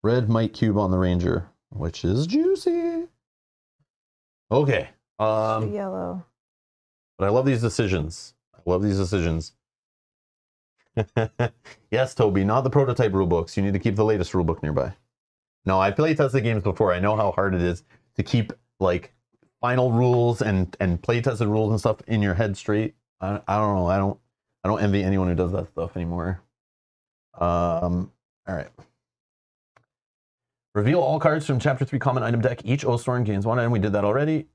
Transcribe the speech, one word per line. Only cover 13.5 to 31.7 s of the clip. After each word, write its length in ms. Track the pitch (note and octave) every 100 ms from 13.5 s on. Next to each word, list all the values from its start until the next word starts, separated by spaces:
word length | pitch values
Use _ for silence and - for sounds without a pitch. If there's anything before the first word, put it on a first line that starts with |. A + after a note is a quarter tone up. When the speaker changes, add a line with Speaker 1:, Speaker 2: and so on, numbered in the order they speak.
| -
Speaker 1:
You 60 |
need 100 | G2
to 60 | G2
keep 160 | A2+ G2+
the 100 | A2
latest 280 | G#2+ F2
rulebook 280 | F#2 E2 D#2+
nearby. 320 | D2+ C#2+ C#2 - _ _ _ _ _ _ -
No, 140 | F#2+
I 100 | G2
played 260 | G2+ D#3 D3+
tested 260 | C#3 B2+
games 180 | A#2 A2
before. 280 | G2 E2+ G2+
I 60 | F2
know 160 | G2+ G#2+
how 160 | G2+
hard 220 | F2+ G2 F#2
it 60 |
is 220 | F2 E2+ _ _ _ -
to 80 |
keep, 280 | - A#2+ G#2 - _ _
like, 340 | F#2+ F2+ - _ _ _ _ _
final 300 | A#2+ B2+ B2+
rules 500 | A#2 B2 B2 A#2+ A#2
and, 320 | A2 F#2+ F#2 -
and 220 | F#2+ E2+
play 180 | - A#2+
tested 260 | B2+ G#2+ A2
rules 220 | G#2+ G#2+
and 80 | A2
stuff 180 | A#2 A2 -
in 140 | A2
your 120 | G#2 F2+
head 200 | A2 F#2+
straight. 360 | - G#2 A2 - _ _
I, 180 | F#2+ G2+ -
I 100 | G2+
don't 180 | G#2+ G2
know. 120 | F2+
I 100 | G2
don't, 220 | G2 - _ _ _ _
I 40 | F#2
don't 120 | G#2+
envy 220 | G2+ G2
anyone 240 | F#2+ G2 F2+
who 80 | F2
does 160 | F2+
that 160 | F#2 F2+
stuff 240 | - E2+ F#2
anymore. 460 | E2+ F2 E2+ F2+ _ _ _ _ _ _ _ _ _ -
Um, 720 | F2 F2 F2 E2+ F2 F2+ F2+ _ _ _ -
all 80 | F2
right. 140 | - - - _ _ _ _ _ _ _ _ _ _ _ _ _ _ _ _ _ _ G#2
Reveal 240 | G#2 F3
all 200 | C3+ D#3
cards 260 | D#3 D#3 D3
from 120 | C3+
Chapter 260 | C#3+